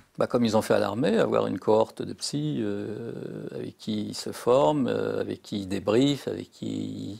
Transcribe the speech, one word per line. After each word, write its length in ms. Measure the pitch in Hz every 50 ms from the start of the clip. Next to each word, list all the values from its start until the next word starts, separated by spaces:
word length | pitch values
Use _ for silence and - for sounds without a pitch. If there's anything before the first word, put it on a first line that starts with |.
| - _ _ -
Bah, 100 | 117 110
comme 180 | - 123 120
ils 100 | 113 101
ont 60 | 110
fait 140 | 104 - 113
à 40 | 104
l'armée, 380 | 104 101 101 110 143 185 220 220
avoir 300 | 156 117 113 113 110 113
une 120 | 107 98
cohorte 420 | - - 110 107 113 - - -
de 120 | - 101 -
psy, 460 | - - - - 143 151 151 147 131
euh, 880 | 110 104 101 101 101 107 104 113 117 117 - 110 - - - 104 107 -
avec 260 | - - 120 - - _
qui 300 | - - 107 107 104 104
ils 80 | -
se 160 | - - 110
forment, 560 | 104 - - 120 123 135 147 151 156 147 127 113
euh, 320 | 110 107 110 107 107 107
avec 220 | 104 101 104 -
qui 220 | _ - - 107 98
ils 40 | 92
débriefent, 640 | 98 98 92 101 104 117 135 143 143 131 - -
avec 220 | 95 98 101 -
qui 680 | _ - - 110 107 104 107 104 104 104 104 104 101 110